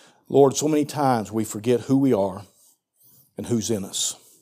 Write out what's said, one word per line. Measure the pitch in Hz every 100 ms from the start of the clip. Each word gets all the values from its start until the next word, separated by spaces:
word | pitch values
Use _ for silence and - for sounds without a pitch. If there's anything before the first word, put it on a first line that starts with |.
| - _ _
Lord, | 135 139 113
so | 151
many | 151 143
times | 151 139 117 98
we | 110
forget | 107 107 113 120
who | 110 135
we | 139
are | 107 98 95 107 _ _ _ _ _ _ _ _ -
and | 107
who's | 120 107
in | 107
us. | 95 - - - - _